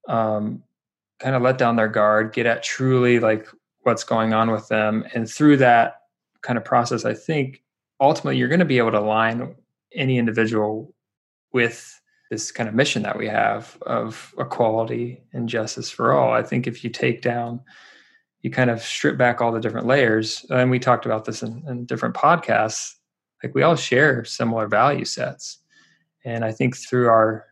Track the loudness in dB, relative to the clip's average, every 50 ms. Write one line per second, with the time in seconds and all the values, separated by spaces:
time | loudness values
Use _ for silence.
0 | _ -4 -2 -2 0 0 -2 -2 -4 -6 -8 -10 -14 _ _ _ _ _ _ _
1 | _ _ _ _ -4 -2 0 2 2 2 2 2 2 2 2 2 0 0 2 2
2 | 2 4 4 2 0 0 -2 -2 0 0 0 -2 -4 -8 -6 -2 0 2 2 4
3 | 4 4 4 4 4 2 0 0 -4 -12 -20 _ _ _ _ _ _ 0 0 0
4 | -2 -2 -2 0 0 2 2 2 2 2 0 -2 -2 -2 -2 0 0 0 -2 -2
5 | -4 -4 -6 -6 -6 -6 -2 4 6 6 6 8 6 6 6 6 4 2 -2 -12
6 | _ _ _ _ _ _ _ _ -8 -4 -4 -4 -2 0 0 0 2 0 -4 -4
7 | -2 -4 -4 -4 -4 -4 -2 -2 -2 -4 -6 _ _ _ _ _ _ _ _ _
8 | 2 2 2 2 -2 -4 -2 0 0 2 2 2 2 2 2 2 2 2 2 0
9 | 0 2 0 2 0 0 -2 -4 -8 -10 -12 _ _ _ _ _ _ _ _ -4
10 | -2 0 2 2 0 0 2 0 0 0 0 0 0 -2 -4 -6 -10 -14 _ _
11 | _ _ _ _ _ _ _ _ _ _ -2 0 0 0 -2 -6 -20 -20 -20 _
12 | _ _ _ _ _ _ -10 -10 -10 -10 -8 -8 -6 -4 0 0 0 2 0 -2
13 | -4 -4 -4 -4 -6 -4 0 0 0 0 0 -4 -8 -14 -18 -16 -8 -6 -4 -4
14 | -4 -6 -10 -14 -18 -20 _ -10 -8 -8 -2 0 0 0 2 0 -2 -4 -4 -6
15 | -6 -8 -10 -16 _ _ -10 -8 -8 -4 -4 -4 -6 -6 -8 -10 -12 -12 -6 -2
16 | 0 2 2 2 2 2 0 0 -2 -2 -4 -4 -4 -4 -8 -8 -10 -10 -6 -2
17 | -2 -2 -2 -2 -4 -4 -4 -4 -6 -6 -8 -12 -14 _ -20 -20 -20 -20 -20 _
18 | _ _ _ _ _ _ _ _ -10 -6 0 2 2 2 2 -2 -4 -8 -10 -2
19 | -2 -2 2 2 2 2 2 2 0 0 0 -2 -4 -4 -4 -4 0 2 2 4
20 | 4 4 4 2 0 -2 -8 -12 -8 -2 0 2 2 4 2 0 2 2 0 2
21 | 2 -2 -4 -4 -4 -8 -10 -8 -8 -10 -10 -10 -10 -10 -10 -10 -6 -8 -6 -4
22 | -4 -4 -4 0 2 2 2 2 2 0 0 0 0 0 -2 -6 -10 -12 -16 _
23 | _ _ _ _ _ _ _ _ -12 -4 0 2 4 4 2 2 0 0 2 4
24 | 4 4 4 0 -4 -8 -6 -4 -2 -2 0 -2 -2 0 2 4 4 4 2 0
25 | -4 -8 -6 -6 -6 -8 -8 _ -16 -18 -18 _ _ _ _ _ _ _ _ _
26 | _ _ _ _ _ -8 -6 -4 -4 -4 -4 -2 -2 -2 -2 -4 -10 -2 0 2
27 | 4 6 6 6 6 4 2 -4 -10 _